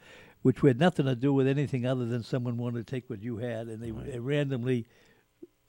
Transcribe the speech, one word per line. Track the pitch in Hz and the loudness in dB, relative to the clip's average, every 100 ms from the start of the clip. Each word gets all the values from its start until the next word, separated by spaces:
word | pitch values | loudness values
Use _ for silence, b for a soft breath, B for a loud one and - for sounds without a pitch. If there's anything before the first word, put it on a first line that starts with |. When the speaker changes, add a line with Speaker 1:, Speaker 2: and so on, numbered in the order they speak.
| b b b b | b b b b
Speaker 1:
which | 131 - | 2 6
had | 143 120 | 6 6
nothing | 175 - 135 | 4 2 0
to | 120 | 2
do | 139 | 2
with | 135 131 | 4 4
anything | 139 139 131 123 | 2 0 -2 -2
other | 127 117 | -2 -2
than | 120 | -4
someone | 107 135 123 120 | -2 -4 -2 -4
wanted | 120 120 107 | -4 -6 -6
to | |
take | 131 - | -8 -8
what | 107 | -10
you | 113 110 | -8 -6
had, | 123 113 117 | -6 -6 -8
and | 110 | -10
they, | 117 | -8
Speaker 2:
Right. | 110 127 | -8 -8
Speaker 1:
they | 123 | -8
randomly, | 123 147 139 131 123 123 - _ _ _ _ _ - _ | -2 0 0 -2 0 -2 -2 _ _ _ _ _ -20 _